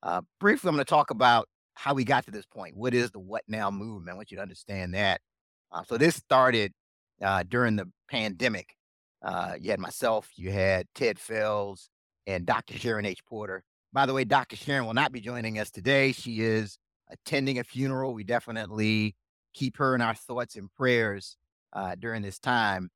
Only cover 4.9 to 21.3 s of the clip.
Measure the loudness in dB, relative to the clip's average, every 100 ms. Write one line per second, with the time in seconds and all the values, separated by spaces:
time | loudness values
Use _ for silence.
4.9 | 0 2 2 _ _ _ _ _ -12 -6
5.9 | 4 4 2 2 6 6 4 0 -6 _
6.9 | _ _ _ 0 0 0 0 2 0 -4
7.9 | _ _ -4 -4 -2 -2 -2 -10 _ _
8.9 | _ _ _ -6 -4 -4 -6 -4 -4 -4
9.9 | -2 0 0 -4 -10 -4 0 4 2 0
10.9 | -2 -2 -2 -6 -2 0 0 -4 -8 -18
11.9 | _ _ _ -6 -4 0 -2 -2 -8 -4
12.9 | -2 -2 -6 _ -12 -10 -10 _ _ _
13.9 | 0 2 2 4 2 2 -8 -4 -2 0
14.9 | 0 0 -2 -10 -6 -6 -4 -6 -4 2
15.9 | 4 4 0 -6 -2 2 2 0 -8 _
16.9 | _ _ -18 -4 0 0 -2 -4 -2 -2
17.9 | 0 -4 -4 0 -2 0 -8 -6 0 2
18.9 | 2 0 -4 _ _ _ -6 -6 0 2
19.9 | 2 2 -2 -6 -6 -6 -8 -18 _ 4
20.9 | 4 4 -2 -8